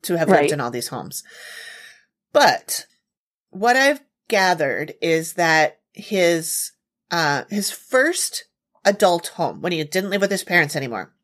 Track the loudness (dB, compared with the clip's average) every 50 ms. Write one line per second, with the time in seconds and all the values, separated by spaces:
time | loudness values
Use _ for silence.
0 | -4 -2 -2 0 2 2 2 2 2 2 0 -2 -4 -6 -6 -8 -8 -8 -10 -10
1 | -12 -10 -12 -14 -16 -16 -20 -20 -20 -20 -18 -18 -18 -18 -20 -20 -20 -20 -20 _
2 | _ _ _ _ _ _ _ 4 6 6 4 2 -4 -8 -10 -10 -10 _ _ _
3 | _ _ _ _ _ _ _ _ _ _ -8 0 2 2 4 4 4 2 2 0
4 | _ _ _ _ _ _ 0 2 2 2 2 2 0 -2 -2 -4 -6 -8 -8 _
5 | -2 0 0 0 -2 -4 -2 0 2 4 4 4 4 2 0 _ _ _ _ -18
6 | -10 -4 0 2 2 2 2 0 -2 -4 -6 -6 -6 -8 _ _ _ _ _ _
7 | _ _ -2 0 0 0 0 -2 -4 _ -6 -4 -4 -4 -8 -10 -10 -2 2 2
8 | 2 2 0 -2 -4 -6 -6 -10 -14 _ _ _ _ _ _ _ _ 0 2 4
9 | 4 4 4 2 -2 -8 -4 -2 -2 -2 -2 -4 -4 -4 -2 -2 -4 -2 -2 -4
10 | -2 -2 -2 0 0 0 0 -4 -2 0 2 2 2 2 -2 -6 -6 -4 -6 -8
11 | -10 -12 _ _